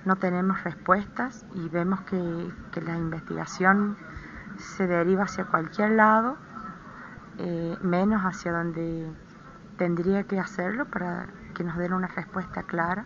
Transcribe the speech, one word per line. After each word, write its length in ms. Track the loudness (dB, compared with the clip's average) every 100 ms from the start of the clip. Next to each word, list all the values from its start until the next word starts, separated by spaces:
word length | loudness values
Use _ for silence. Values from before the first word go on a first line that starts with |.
No 100 | 2
tenemos 480 | 2 4 2 2 0
respuestas 800 | -4 -4 2 2 2 -4 -6 -6 -10
y 160 | -6 -2
vemos 340 | 0 2 0
que, 520 | -2 -2 -2 -4 -6 -10 -8
que 100 | -6
la 160 | -4 -2
investigación 1000 | -2 -4 -6 -6 -6 4 6 8 4 -2 -10 -14 -14 -14 -14 -12
se 300 | -12 -2 2
deriva 380 | 4 6 4
hacia 220 | 2 -2 0
cualquier 440 | 0 0 0 4
lado, 460 | 8 8 8 4 -4 -12 -12 -12 -14 -16 -16 -16 -16 -14 -6
eh, 380 | -4 -2 -2 -2
menos 400 | 2 4 4 4
hacia 300 | 2 -2 -2
donde 600 | 0 -2 -2 -4 -4 -6 -10 -16 -20 -18 -18 -18 0
tendría 440 | 2 4 4 2 2
que 100 | -2
hacerlo 460 | -2 -2 -2 -2
para 420 | -2 -2 -4 -4 -6 -12 -12
que 100 | -4
nos 120 | -2 0
den 160 | 0
una 140 | 0 0
respuesta 560 | -4 -4 -6 -4 -8
clara 420 | -4 -2 0 -2